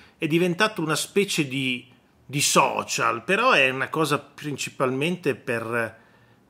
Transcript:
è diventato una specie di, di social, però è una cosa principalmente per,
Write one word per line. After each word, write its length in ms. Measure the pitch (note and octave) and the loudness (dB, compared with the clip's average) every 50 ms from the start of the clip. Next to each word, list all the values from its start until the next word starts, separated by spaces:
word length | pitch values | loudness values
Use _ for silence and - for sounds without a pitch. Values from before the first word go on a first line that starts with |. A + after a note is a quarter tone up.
| - - _ | -20 -18 _
è 80 | - E3 | -6 -2
diventato 560 | D3+ D#3 E3+ F3+ F3+ E3+ - A3 G#3+ G#3+ - | 0 2 2 2 2 2 2 0 0 0 -2
una 140 | D#3+ D#3 D3+ | -2 -2 -2
specie 520 | - - - - G3+ G3 G3 - - D3 | -2 -2 -2 0 0 0 0 0 -2 -2
di, 400 | C3 B2+ C#3 C3 B2+ B2 A#2+ - - - _ _ _ _ _ _ | -2 -2 -4 -2 -2 -4 -4 -8 -16 -20 _ _ _ _ _ _
di 160 | - C3 D3 | -6 -4 -2
social, 840 | - - - F3+ C#3 A#2+ G#2+ G#2 G2+ - - - B2+ A#2 A2+ A#2 - | 0 4 4 4 4 4 2 -2 -4 -4 -2 0 0 0 0 0 0
però 280 | - F#3+ G#3 A#3+ B3+ | 0 0 2 4 4
è 180 | A3+ D3+ C3+ C3 | 4 4 4 4
una 200 | B2+ C3+ B2+ A#2+ | 2 -2 -4 -4
cosa 280 | - D#3 D#3+ C#3 D3 | 0 -2 0 0 0
principalmente 1160 | C#3+ - - - - C#3+ D3+ C3+ - - - - - C#3 B2+ B2+ C3 D3 E3+ F3+ F3 - - A#2+ | -2 -4 -8 -18 -12 -10 -8 -6 -6 -8 -8 -4 -2 -2 0 0 0 -2 -2 -2 -2 -2 -4 -4
per, 600 | - - - A#2+ A2+ A2 A2+ A#2+ A#2 A2+ G#2+ - - - _ _ _ _ _ _ _ _ | -4 -4 -6 -4 -4 -4 -4 -2 -2 -2 -4 -6 -14 -20 _ _ _ _ _ _ _ _